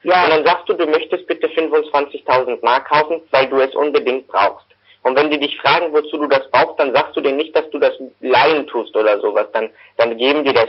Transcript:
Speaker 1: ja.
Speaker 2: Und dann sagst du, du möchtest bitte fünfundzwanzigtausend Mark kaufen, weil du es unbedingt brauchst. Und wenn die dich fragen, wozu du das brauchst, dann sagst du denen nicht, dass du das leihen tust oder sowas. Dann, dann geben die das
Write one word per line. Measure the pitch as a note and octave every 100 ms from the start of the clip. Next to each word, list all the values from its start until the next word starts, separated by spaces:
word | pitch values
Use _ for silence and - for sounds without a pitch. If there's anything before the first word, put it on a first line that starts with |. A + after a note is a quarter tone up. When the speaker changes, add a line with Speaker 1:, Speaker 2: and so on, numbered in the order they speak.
Speaker 1:
ja. | E3 F3+
Speaker 2:
Und | E3+
dann | D#3 D3
sagst | F3 -
du, |
du | F#3 D#3
möchtest | D#3 E3 - -
bitte | E3+ D#3
fünfundzwanzigtausend | E3 D#3+ D3+ D3+ D3 C#3+ - - B2+ B2 A#2
Mark | A#2+ C3 -
kaufen, | D3+ D#3 E3 -
weil | C3+ C3+
du | C3+
es | C3+
unbedingt | - D3+ D3 C#3 C3 -
brauchst. | G2 G2 - _ _ _ _
Und | B2+ C3
wenn | D3+
die | D3
dich | C#3+ -
fragen, | C3+ D#3+ E3+
wozu | D3+ D3+ D#3
du | D3
das | C#3 -
brauchst, | B2+ D#3 -
dann | C#3+
sagst | B2 D3+ -
du |
denen | C#3 C#3
nicht, | D#3+ D#3+
dass | D3+
du | D3
das | C#3 - C3 _
leihen | B2+ B2 C#3+ D#3 -
tust | B2 G2+ A2
oder | G#2+ G#2
sowas. | G#2+ G2+ G#2+
Dann, | A2+ A2 _ - -
dann | A#2 A#2
geben | C3 D3+
die | C#3
das | A#2+